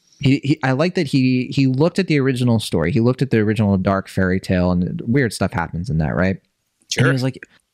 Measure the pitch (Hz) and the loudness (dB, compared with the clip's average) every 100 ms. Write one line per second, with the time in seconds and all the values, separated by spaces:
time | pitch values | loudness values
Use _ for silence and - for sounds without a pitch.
0 | _ - 127 139 131 156 135 131 180 185 | _ -4 0 0 0 -2 0 0 -2 -2
1 | 156 139 127 127 123 135 131 131 165 - | 0 2 2 0 -2 0 0 2 0 0
2 | 180 147 131 123 123 113 - 87 80 110 | 0 0 0 0 2 0 0 -2 0 2
3 | 117 127 131 113 107 107 101 98 95 95 | 2 0 0 2 2 2 2 2 2 -2
4 | - - 95 95 - 92 90 90 90 - | -2 -2 0 0 0 0 2 2 0 -4
5 | - 131 120 - 95 - 80 82 92 80 | -2 0 0 -2 -4 -2 -6 -6 -4 -2
6 | 76 58 92 95 _ _ _ _ - - | 0 0 0 -2 _ _ _ _ -6 0
7 | 143 135 131 - - _ _ | 0 0 -2 -6 -14 _ _